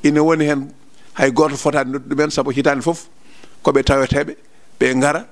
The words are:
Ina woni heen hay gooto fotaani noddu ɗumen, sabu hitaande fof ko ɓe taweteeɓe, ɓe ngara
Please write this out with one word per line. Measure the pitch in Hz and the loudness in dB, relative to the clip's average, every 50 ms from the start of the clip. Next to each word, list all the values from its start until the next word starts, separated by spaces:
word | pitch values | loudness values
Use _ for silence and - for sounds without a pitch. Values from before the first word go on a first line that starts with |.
| - | 2
Ina | 147 147 151 151 | 2 4 4 4
woni | 160 165 160 151 | 2 2 2 2
heen | 147 147 139 135 - - - - - - - - - - | 0 0 -2 -4 -8 -14 -20 -20 -20 -20 -20 -20 -18 -4
hay | - 131 135 | 0 0 0
gooto | 123 113 156 - 143 | 4 2 2 2 0
fotaani | 135 - 151 139 147 139 127 131 | -2 -2 -2 0 0 -2 -2 -6
noddu | 143 131 135 143 | -8 -6 -6 -2
ɗumen, | 135 151 151 | -2 -2 -2
sabu | 151 - 135 139 | 0 -2 -2 -2
hitaande | 127 139 135 143 143 135 113 | -2 0 0 0 0 0 -2
fof | 165 170 170 - - - - - - - - - - - - - | -2 -4 -4 -8 -20 -20 -20 -20 -20 -20 -20 -20 -20 -20 -2 -2
ko | - | 2
ɓe | 143 139 131 | 2 2 2
taweteeɓe, | - 143 135 135 127 135 139 151 160 - - - - - - - - - - | 4 2 2 2 0 0 -2 -2 -4 -8 -16 -18 -20 -20 -20 -20 -20 -4 0
ɓe | - 127 131 | 0 0 2
ngara | 131 131 143 147 170 240 - | 2 2 2 0 -2 -6 -10